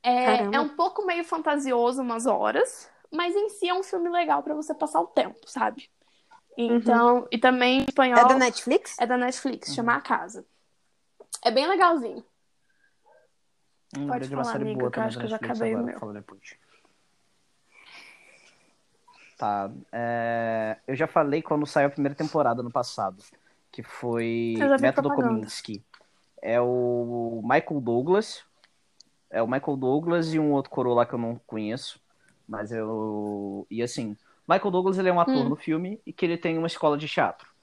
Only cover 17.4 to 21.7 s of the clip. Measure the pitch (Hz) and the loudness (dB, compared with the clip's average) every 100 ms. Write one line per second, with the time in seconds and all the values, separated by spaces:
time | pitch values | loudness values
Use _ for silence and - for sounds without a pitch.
17.4 | _ _ _ - - - - - - _ | _ _ _ -20 -20 -20 -20 -20 -20 _
18.4 | _ _ _ _ _ _ _ - - _ | _ _ _ _ _ _ _ -20 -20 _
19.4 | 107 104 98 - - 117 117 117 117 117 | -2 -2 -4 -10 -12 -6 -4 -2 -2 -2
20.4 | 113 113 110 110 - 135 160 170 147 151 | 0 -2 -2 -6 -6 -4 2 2 2 0
21.4 | - 147 147 | 0 -2 0